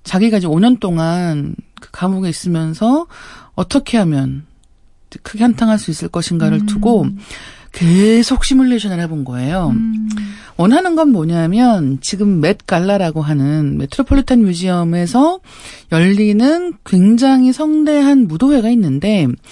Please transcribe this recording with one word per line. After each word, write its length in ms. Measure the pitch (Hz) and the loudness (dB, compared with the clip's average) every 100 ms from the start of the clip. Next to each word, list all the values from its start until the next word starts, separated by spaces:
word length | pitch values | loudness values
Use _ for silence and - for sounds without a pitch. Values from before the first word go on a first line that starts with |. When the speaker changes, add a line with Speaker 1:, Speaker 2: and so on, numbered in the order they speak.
Speaker 1:
자기가 340 | - 185 226 214 | -6 0 2 0
이제 100 | 175 | 0
오 120 | 156 | 2
년 180 | 226 254 | 2 2
동안 760 | 196 170 165 175 175 151 143 - - - | 0 -2 -2 -2 -4 -4 -6 -10 -16 -20
그 100 | - | -20
감옥에 360 | - 180 190 185 | -6 -4 -2 -4
있으면서 760 | 156 180 165 160 160 220 285 339 - - - - | -6 -4 -4 -4 -2 0 0 -2 -14 -20 -20 -16
어떻게 440 | - 180 277 277 233 | -8 -2 -2 0 0
하면 460 | 180 143 135 135 151 _ _ _ _ _ _ - | 0 0 -4 -6 -12 _ _ _ _ _ _ -20
크게 220 | - 208 | -16 -2
한탕할 340 | 240 220 226 214 | 0 2 0 0
수 120 | 214 | -2
있을 180 | 156 170 | -8 -6
것인가를 500 | 175 170 170 160 - | -6 -4 -2 0 0
Speaker 2:
음. 40 | - | -2
Speaker 1:
두고 420 | - 220 226 139 - - - - - - | -2 0 0 0 -6 -16 -20 -20 -20 -20
계속 760 | - 170 180 208 226 233 254 - | -2 2 4 4 4 2 0 2
시뮬레이션을 540 | 262 254 240 208 175 | 2 2 0 -2 -4
해본 240 | 170 156 131 | -4 -6 -8
거예요. 440 | 123 131 185 175 226 | -6 -4 -2 -2 -2
Speaker 2:
음. 340 | 226 220 214 214 202 202 - - | -2 -4 -6 -6 -10 -14 -18 -2
Speaker 1:
원하는 380 | 180 285 370 320 | 2 2 2 0
건 140 | 311 | 2
뭐냐면 840 | 220 160 170 165 202 247 208 139 135 | 2 0 -2 0 2 2 2 0 -4
지금 400 | - 190 208 185 | -6 -2 0 2
맷 260 | 151 202 - | 0 -2 -2
갈라라고 560 | 175 185 202 175 156 | -2 0 0 -2 -4
하는 560 | 151 151 135 156 147 147 | -4 -2 0 0 -2 -4
메트로폴리탄 640 | 139 - 262 277 262 247 | -6 -6 0 0 2 2
뮤지엄에서 1000 | 208 170 185 175 170 170 175 240 302 370 - - - - - | 2 0 -2 -2 -2 -2 0 2 2 0 -10 -20 -20 -20 -4
열리는 840 | 160 175 202 214 208 254 330 359 - - | 0 2 2 2 2 2 0 -4 -10 -2
굉장히 680 | 185 190 226 269 269 254 | 2 4 4 4 4 2
성대한 760 | 254 311 311 302 294 277 277 214 | 2 0 0 2 2 4 4 2
무도회가 400 | 156 262 294 220 | 0 2 2 2
있는데, 580 | 240 175 135 196 208 139 120 - | 2 2 0 0 0 0 -2 -10